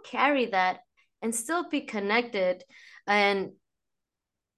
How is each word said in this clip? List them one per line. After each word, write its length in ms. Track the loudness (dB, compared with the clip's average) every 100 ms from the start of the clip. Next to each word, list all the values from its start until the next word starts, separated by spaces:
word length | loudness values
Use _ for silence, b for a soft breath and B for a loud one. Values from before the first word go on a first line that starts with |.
carry 440 | -8 0 2 2 2
that 320 | 2 0 -2 _ _ _ _
and 100 | -6
still 340 | -6 -4 -4 -2
be 140 | -6
connected. 840 | -4 -4 0 0 0 -2 0 -2 -10 B B B 0
And 440 | 4 4 2 -4 -10 _ _ _ _ _ _ _ _ _